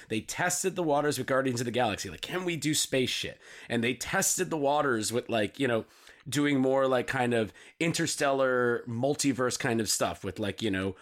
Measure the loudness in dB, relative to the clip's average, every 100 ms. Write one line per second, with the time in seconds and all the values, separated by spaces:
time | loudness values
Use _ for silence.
0 | -6 -6 -6 -4 -2 -2 -2 -2 0 2
1 | 2 0 0 0 2 0 -2 0 0 0
2 | -6 -10 -8 -6 -4 -2 0 0 0 0
3 | 0 -2 -6 -10 -20 -18 -6 -2 -2 -4
4 | -4 0 0 0 -2 0 0 2 2 0
5 | 0 -2 0 0 0 0 0 0 -2 -14
6 | -20 -20 -4 0 2 4 4 4 4 2
7 | 0 0 2 2 0 -4 -14 -4 -2 0
8 | -2 0 2 4 4 4 2 0 -2 -2
9 | 0 0 0 2 0 0 0 0 0 0
10 | -2 -4 -8 -6 -6 -2 -2 -2 -2 -6